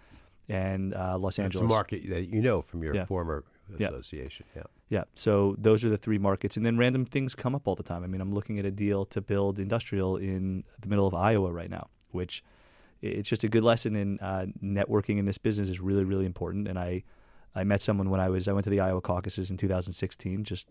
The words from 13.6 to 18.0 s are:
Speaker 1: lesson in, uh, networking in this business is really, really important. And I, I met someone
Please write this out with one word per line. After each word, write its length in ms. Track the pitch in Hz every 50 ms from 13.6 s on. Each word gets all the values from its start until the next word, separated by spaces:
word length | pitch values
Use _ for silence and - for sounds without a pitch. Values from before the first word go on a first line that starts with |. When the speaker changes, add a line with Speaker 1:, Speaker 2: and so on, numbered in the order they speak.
| 110
Speaker 1:
lesson 320 | 120 117 117 - 110 107
in, 240 | 104 101 101 98 98
uh, 260 | 98 95 95 95 95 92 - -
networking 580 | - 98 101 98 98 - 110 104 - - 104 104
in 80 | 101
this 120 | 98 98 -
business 300 | - 110 107 104 101 95
is 120 | 92 90
really, 240 | 90 95 98 101 95
really 200 | 92 98 95 95
important. 400 | 92 87 - 90 85 90 101 104
And 120 | 101 95 92
I, 240 | 90 90 90 92 - - - - - - - - - - -
I 80 | 95 95
met 180 | 101 101 98 -
someone 280 | - 104 98